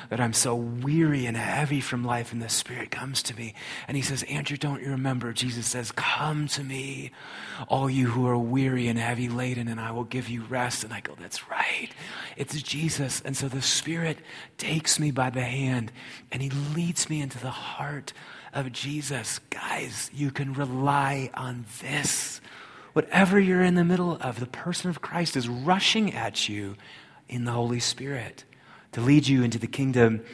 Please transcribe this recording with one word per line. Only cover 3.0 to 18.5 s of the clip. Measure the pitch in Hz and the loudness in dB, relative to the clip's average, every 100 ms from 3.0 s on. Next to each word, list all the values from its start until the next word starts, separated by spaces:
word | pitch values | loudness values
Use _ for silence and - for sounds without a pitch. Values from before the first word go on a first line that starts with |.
| 131 131 | -4 -2
to | - 110 | -2 -6
me | 113 - - - - | -10 -10 -12 -10 -4
and | 139 | -2
he | |
says, | 131 135 | -2 -2
"Andrew, | - 147 147 147 | -2 -4 -2 -2
don't | 147 139 | -2 -2
you | 139 | -2
remember?" | 131 135 127 117 | -2 0 0 -2
Jesus | 113 127 120 113 | -2 -2 -2 -2
says, | 123 110 | -2 -4
"Come | - - - 151 151 147 | -2 0 0 0 0 -2
to | - | -4
me, | 135 135 135 135 135 - - - - - 117 | -4 -6 -6 -8 -12 -14 -16 -14 -12 -10 0
all | 131 135 | 2 4
you | 135 123 | 4 4
who | 120 123 | 4 4
are | 120 | 4
weary | 117 131 135 127 120 | 4 2 4 2 2
and | 117 | 2
heavy | 117 120 123 | 0 0 -2
laden, | 120 127 120 117 | -2 -2 -2 -4
and | 113 | -4
I | 113 | -4
will | 117 113 | -4 -4
give | 127 113 | -4 -4
you | 120 110 | -6 -4
rest." | 127 123 - | -2 0 -2
And | 110 | -4
I | 127 | -8
go, | - 73 | -10 -12
"That's | 87 - - | -10 -10 -4
right. | - - - - - - - - - | -2 -2 -2 -6 -12 -12 -12 -10 -8
It's | 135 151 | -6 -6
Jesus." | 127 143 160 151 131 - | -4 -2 0 0 0 -2
And | - 135 | -4 -2
so | 135 | -2
the | 135 | 0
Spirit | - - 151 165 165 147 - - - - | 0 0 0 -2 -2 -4 -10 -16 -14 -8
takes | - 156 156 - | -2 0 2 2
me | 151 | 2
by | 127 127 | 2 0
the | 127 | 0
hand | 123 131 131 127 110 - - - - | -2 0 0 0 -2 -10 -16 -16 -8
and | 135 | -6
he | 135 | -4
leads | 139 143 156 170 - - | -4 -2 -2 -2 -2 -2
me | 156 | -4
into | 139 120 | -4 -6
the | 127 | -8
heart | 127 - - 143 147 - - - - - | -8 -8 -8 -8 -8 -10 -14 -16 -18 -8